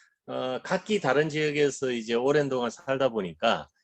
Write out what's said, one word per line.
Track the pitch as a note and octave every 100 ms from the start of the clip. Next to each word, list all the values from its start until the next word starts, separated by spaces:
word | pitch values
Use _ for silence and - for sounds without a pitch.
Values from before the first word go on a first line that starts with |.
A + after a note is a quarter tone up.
| _ _ -
어, | B2+ B2+ B2+
각기 | - F#3 - G#3
다른 | C3+ C3+ D#3
지역에서 | D3+ D3+ D3 C#3+ - C3
이제 | A#2+ A2
오랜 | A#2 C3 D3 C#3
동안 | C3 A#2
살다 | - - C3+ C3
보니까 | A2+ F2+ D#2+ A2+ E2+ D2+ _